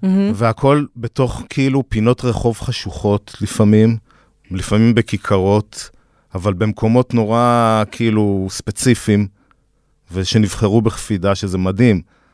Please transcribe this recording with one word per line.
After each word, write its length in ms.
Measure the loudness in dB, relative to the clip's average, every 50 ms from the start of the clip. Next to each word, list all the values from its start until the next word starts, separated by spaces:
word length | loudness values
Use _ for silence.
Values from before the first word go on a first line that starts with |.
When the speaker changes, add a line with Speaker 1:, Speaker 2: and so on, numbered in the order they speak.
| -2
Speaker 1:
מהמם. 280 | 0 2 2 2 0 0
Speaker 2:
והכל 500 | 0 0 0 0 2 2 2 2 2 0 -4 -8
בתוך 480 | -10 -10 -6 -2 -2 -2 -2 -2 -6 -12 -8
כאילו 340 | -4 -2 0 0 0 0 -2 -2
פינות 360 | -2 0 2 2 0 0 0
רחוב 340 | -2 -2 -2 -2 -2 -2 -4
חשוכות 760 | -6 -8 -8 -8 -8 -10 -8 -4 -2 0 0 -2 -2 -8 -12 -8
לפעמים, 560 | -8 -4 -2 2 2 4 6 6 4 4 2 0 -6 _ _ _ _ _ _ _ _ -10
לפעמים 440 | -8 -8 -6 -2 0 2 4 4 4
בכיכרות, 960 | 2 0 -2 -4 -6 -4 -2 0 0 2 2 2 2 0 _ -10 -18 -18 -20 -20 _ _ _ _ _ _ _ -10
אבל 180 | -6 -4 -4 -2
במקומות 600 | -2 -2 -2 -2 0 0 2 2 2 2 2 0
נורא 680 | -2 0 0 0 2 2 2 2 2 2 2 2 0 0 -2
כאילו 560 | -4 -4 -2 0 0 2 0 0 0 -2 -4 -6
ספציפיים, 760 | -8 -10 -10 -10 -6 -2 2 2 2 2 2 0 2 2 0 -2 -6 _ _ _ _ _ _ _ _ _ _ _ _ _ _ -10
ושנבחרו 720 | -8 -6 -4 0 0 0 0 0 -2 -2 -2 0 2 2
בקפידה, 540 | 0 0 -4 -6 -6 -6 -4 -2 -2 -2 -2
שזה 220 | -2 -4 -4 -4 -2
מדהים. 440 | -2 -2 0 2 2 2 2 2 -2 _ _ _ _ _